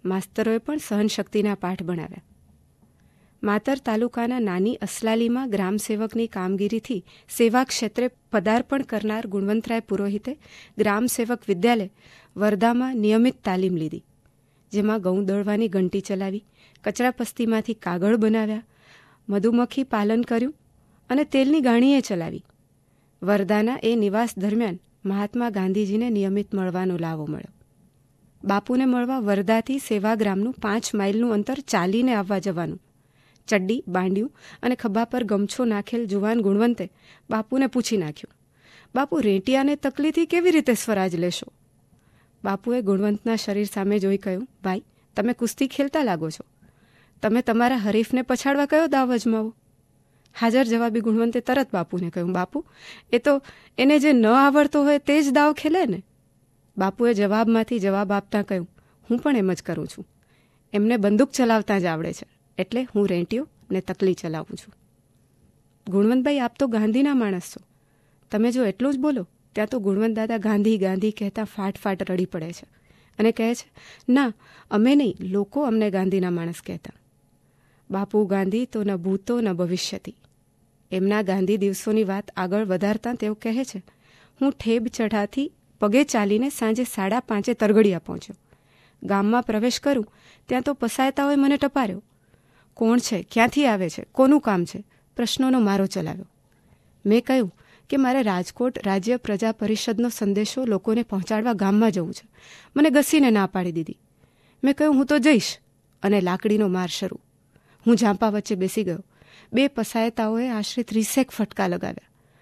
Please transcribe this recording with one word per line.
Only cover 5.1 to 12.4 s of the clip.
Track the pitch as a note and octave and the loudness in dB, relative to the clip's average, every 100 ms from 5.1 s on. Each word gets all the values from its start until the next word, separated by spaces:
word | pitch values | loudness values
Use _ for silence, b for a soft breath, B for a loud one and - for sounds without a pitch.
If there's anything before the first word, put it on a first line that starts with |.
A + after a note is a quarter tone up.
| A3+ A#3 B3 C4+ | 0 0 -2 -2
ગ્રામસેવકની | G3 F#3 G#3 - G#3+ A3 A3+ A3+ | -2 -2 -2 -4 -4 -4 -4 -4
કામગીરીથી | F#3+ F#3 F#3+ G3+ A3+ - G#3 - b b - | -4 -4 -2 -2 -4 -6 -8 -8 b b 0
સેવા | A#3 A#3+ | 2 4
ક્ષેત્રે | B3+ - G#3+ - B3 - _ | 0 -2 -6 -2 -4 -4 _
પદાર્પણ | A3 F#3+ A#3 B3+ C#4 | -2 2 0 0 -4
કરનાર | C4+ G#3+ G#3+ A3 A3+ | -4 -4 -4 -6 -6
ગુણવંતરાય | G3 G3 A3 G#3+ A3+ | -4 -2 -2 -2 -4
પુરોહિતે | A3 F#3+ G3+ G3+ B3 D4 B B B B | -4 -4 -2 -4 -6 -12 B B B B
ગ્રામસેવક | G#3+ G3+ A#3+ - A3+ A#3+ - | 0 2 0 -2 -2 -4 -4
વિદ્યાલય, | F3+ A#3 A#3 F#3+ b b b b | 0 2 2 -2 b b b b
વર્ધામાં | - | -2